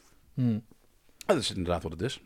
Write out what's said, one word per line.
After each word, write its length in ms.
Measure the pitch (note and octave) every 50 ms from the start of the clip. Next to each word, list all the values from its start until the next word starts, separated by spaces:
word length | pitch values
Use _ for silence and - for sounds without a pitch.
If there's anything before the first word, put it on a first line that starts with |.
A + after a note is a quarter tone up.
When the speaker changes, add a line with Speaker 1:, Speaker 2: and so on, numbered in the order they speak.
| - _ - - _ - -
Speaker 1:
Hmm. 300 | C3+ B2+ A#2+ G#2+ G#2+ - - - _ _ _ _ _ _ - -
Speaker 2:
Ja, 180 | - - - G3
dat 20 |
is 140 | C3+ - -
inderdaad 320 | G#2+ G2+ F2 F2 E2+ E2+
wat 100 | - D#2+
het 100 | D#2+ D#2+
is. 180 | G2+ C3+ - - -